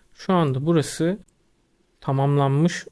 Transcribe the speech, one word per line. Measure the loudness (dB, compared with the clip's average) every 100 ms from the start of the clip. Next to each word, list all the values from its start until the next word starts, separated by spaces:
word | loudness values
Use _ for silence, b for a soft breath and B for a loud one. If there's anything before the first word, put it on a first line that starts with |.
| b
şu | -10 -2
anda | 0 2 0 0
burası | 0 0 -2 -2 -4 -10 _ _ _ _ _ _ _
tamamlanmış | -4 0 2 2 2 2 0 -2 -14